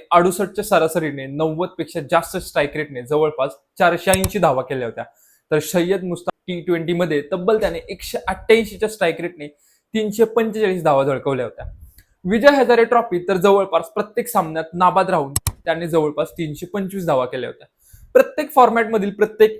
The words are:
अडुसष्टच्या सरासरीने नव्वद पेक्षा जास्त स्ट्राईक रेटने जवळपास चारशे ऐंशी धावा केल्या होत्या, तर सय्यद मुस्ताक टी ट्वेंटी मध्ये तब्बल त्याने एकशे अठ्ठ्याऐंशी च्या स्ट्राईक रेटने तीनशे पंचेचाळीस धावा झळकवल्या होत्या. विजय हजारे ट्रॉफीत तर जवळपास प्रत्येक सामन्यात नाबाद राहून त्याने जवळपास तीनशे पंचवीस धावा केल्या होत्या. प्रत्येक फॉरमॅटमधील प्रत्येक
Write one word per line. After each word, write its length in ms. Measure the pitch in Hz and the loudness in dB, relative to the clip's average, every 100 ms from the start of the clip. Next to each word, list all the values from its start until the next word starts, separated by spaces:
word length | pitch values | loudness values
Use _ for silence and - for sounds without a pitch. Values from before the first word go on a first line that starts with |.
| - | 2
अडुसष्टच्या 520 | 175 180 180 196 - | 4 4 0 -6 -6
सरासरीने 640 | 202 175 160 175 156 135 135 | 0 2 2 0 -4 -6 -8
नव्वद 420 | 143 160 156 180 - | -2 -2 -2 -6 -6
पेक्षा 220 | 156 170 139 | -8 -8 0
जास्त 260 | 165 - 185 | 0 0 -8
स्ट्राईक 400 | - 170 143 151 | -4 -2 -2 -4
रेटने 260 | 147 131 | -8 -8
जवळपास 540 | 123 151 156 151 139 - _ - | -2 0 0 0 -4 -6 _ 0
चारशे 320 | 180 170 - | 2 2 0
ऐंशी 280 | 190 185 208 | 0 0 0
धावा 220 | 170 131 | 2 0
केल्या 260 | 127 131 120 | -2 -6 -6
होत्या, 160 | 110 - _ _ _ - | -10 -14 _ _ _ -4
तर 80 | 156 | -4
सय्यद 420 | 147 185 170 190 | 0 -2 0 -2
मुस्ताक 300 | 180 170 - - - | -2 -6 -8 -10 -10
टी 120 | 175 | -8
ट्वेंटी 320 | 160 170 165 | -2 -2 0
मध्ये 280 | 175 175 147 143 | -2 0 -2 -2
तब्बल 280 | 185 185 220 | -4 0 0
त्याने 200 | 196 165 - | 0 -4 -10
एकशे 280 | 196 - 233 - | -12 -8 -8 -6
अठ्ठ्याऐंशी 500 | 190 - 226 220 185 | -6 2 4 2 -4
च्या 120 | 214 | -6
स्ट्राईक 320 | - 170 165 | 0 -2 -2
रेटने 260 | 170 156 147 | -8 -10 -16
तीनशे 760 | _ _ _ _ 220 214 208 220 | _ _ _ _ -4 -2 2 2
पंचेचाळीस 580 | 233 226 214 208 185 | 2 -2 0 0 0
धावा 200 | 156 139 | 2 2
झळकवल्या 420 | 139 131 - 131 113 | 2 0 -2 -4 -4
होत्या. 200 | - 120 - - _ _ _ 180 | -8 -16 -16 -20 _ _ _ -2
विजय 240 | 220 277 | 4 4
हजारे 320 | 277 240 233 226 | 4 4 4 4
ट्रॉफीत 360 | 240 233 175 185 | 2 0 -4 -2
तर 100 | 190 | 2
जवळपास 520 | 202 196 196 165 165 | 4 4 4 0 -2
प्रत्येक 380 | 214 208 - 240 | -6 -6 -4 -2
सामन्यात 460 | 208 160 160 160 | -2 -2 -4 -6
नाबाद 360 | 175 185 190 180 | 2 2 4 2
राहून 240 | 175 139 143 - - - | 0 -2 -4 -6 -6 -4
त्याने 220 | 160 170 | -4 0
जवळपास 440 | 165 151 147 160 | 0 0 -2 -6
तीनशे 340 | - 160 143 175 | -4 -8 -8 -8
पंचवीस 400 | 208 190 196 170 | -8 -6 -6 0
धावा 200 | 135 123 | 0 0
केल्या 240 | 131 123 | -6 -10
होत्या. 180 | - - _ _ - - 254 | -12 -20 _ _ -20 0 2
प्रत्येक 360 | - - 294 | 2 -6 -2
फॉरमॅटमधील 600 | 269 233 226 220 220 202 | 4 4 4 0 -2 -2
प्रत्येक 440 | 208 214 - 214 | 0 -2 4 2